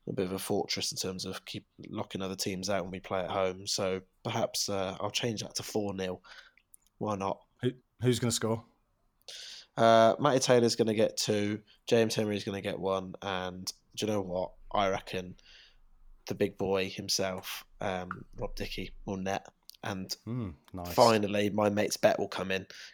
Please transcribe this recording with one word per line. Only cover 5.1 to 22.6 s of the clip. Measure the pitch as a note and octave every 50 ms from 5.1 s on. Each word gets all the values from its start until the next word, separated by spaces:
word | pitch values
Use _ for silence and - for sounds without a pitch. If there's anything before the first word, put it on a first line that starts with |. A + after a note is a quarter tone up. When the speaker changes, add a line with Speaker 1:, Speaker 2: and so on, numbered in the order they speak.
Speaker 1:
change | - - - A#2+ A2 G2+
that | A2+ - -
to | A#2 A#2
four | - - A2 G#2 G2+ F#2+
nil. | F#2+ F#2+ F#2 F#2 - - - - - - - _ _ _ _ - - _ _ _ -
Why | A2 G#2+ G#2
not? | F#2+ G2 F#2+ - - _ _ _ _
Speaker 2:
Who, | - B2+ C3 - _ _ _ -
who's | A#2 B2+ A#2+ A2
gonna | B2 A#2
score? | A2+ - A2 A2 A2+ A2 - _ _ _ _ _ _ _ _ _ _ _ _ - - - - - - - - _ _
Speaker 1:
Uh, | - A#2 A2+ A2+ A2+ A2+ A2+ - -
Matty | C3+ D3 B2+ C3+
Taylor's | - - B2+ B2 A#2 A#2 -
gonna | - A2+ A2 G#2+
get | A2 G#2+ - -
two, | - - - G#2+ G#2 G#2 G#2 G#2+ G#2 - _ _ _ _ -
James | A#2+ A#2 A2+ A2 -
Henry's | A#2 G#2+ G#2 G#2 G2 -
gonna | G#2+ G2 G2
get | F#2+ G2+ - -
one, | F2 F#2+ F#2+ F#2+ F#2 F#2 F2 -
and | - G2+ F#2+ F#2 F#2 F#2 F2+ F#2 F#2 - - _ _ _ -
do | - G#2+
you | G#2+
know | G#2+ G#2
what? | F2+ F2+ F2 F#2 F2+ - - - - -
I | - G#2 G2+ F#2+
reckon | F#2+ G2+ - - - F#2+ F#2 F2+ F2+ - _ - - - - - - _ - - - - - - - - _ -
the | G#2
big | - G#2 G2 -
boy | - G2 F#2+ G2 F#2+ F#2+ F#2+
himself, | - - G2 G2 - - G2 F#2+ F#2 F#2 - - - - - - - -
um, | G2+ G2+ F#2 F#2 F2+ F2+ F2+ - - - - -
Rob | A2+ - -
Dickie, | - G#2 - - - F#2 F2+ - - -
will | A2 G2
net. | F#2+ F#2 F#2+ G2 - - - - _ _ - - _ -
And | A2 G2+ F#2+ F#2 - - - _
Speaker 2:
Hmm, | A2 A#2+ B2+ A2 F#2 D#2+ - _ -
nice. | - F#2 F2 F2 F2
Speaker 1:
finally, | B2+ B2 A#2 A2 G#2+ G#2 F#2+ G#2 G#2 G#2 G#2
my | F#2 G#2+ G#2 G#2
mate's | G2+ G#2 G#2 - -
bet | - - G#2+ - -
will | G2+ -
come | - - F#2 F#2+
in, | F#2+ F#2+